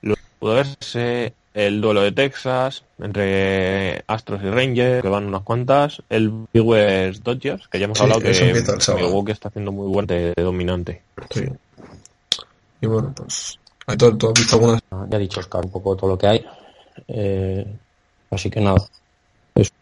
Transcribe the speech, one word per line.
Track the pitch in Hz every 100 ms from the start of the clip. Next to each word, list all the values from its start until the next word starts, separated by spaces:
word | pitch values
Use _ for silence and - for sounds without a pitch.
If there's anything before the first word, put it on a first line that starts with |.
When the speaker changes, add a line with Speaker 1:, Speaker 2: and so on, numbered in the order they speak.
Speaker 1:
Lo | 101 104 _ _
pudo | 107
verse | 113 139 139 - 120 120 120 117 - _
el | 104 101 104
duelo | 110 104
de | 101
Texas | 95 139 - 131 127 131 - _ _
entre | 104 101 98 95 95 95 92 98 98 - -
Astros | 110 - 104
y | 98
Rangers, | 113 131 123 123 127
que | 98
van | 101 101
unas | 95
cuantas. | 98 117 123 139 147 - -
El | 110 110 110 110
Big | 117
West | 113 110 104 95 95 98
Dodgers, | 120 127 143 190 -
que | 98
ya |
hemos | 101 107
Speaker 2:
Sí, |
Speaker 1:
hablado | 104 113
Speaker 2:
eso | 101 95
Speaker 1:
que | 120
Speaker 2:
empieza | 117 113
el | 104
sábado. | - 95 87
Speaker 1:
Milwaukee | 95 101
está | 104 -
haciendo | 110 101
muy | 101 98
buen | 101 101
de, | 87 87
de | 87
dominante. | 90 92 90 90 85 - _ - -
Speaker 2:
Sí. | - 151 - _ _ - - - _ _ - - _ _ _
Y | 110
bueno, | 110 -
pues, | - - - - - _ _ -
¿hay | 107
todo, | 120 107
todo, | 113
visto | 117 117 117
algunas? | 117 113 _ 95 98
Speaker 3:
Ya | 104
ha |
dicho | 95 95
Oscar | 90 92
un | 87
poco | 95 98 95
todo | 95
lo | 92
que | 101
hay. | 113 - - - _ _ - -
Eh, | 120 101 95 95 95 104 104 _ _ _ _ _
así | 104 -
que | 110
nada. | 98 95 - _ _ _ _ _ _ -
Eso. | 101 _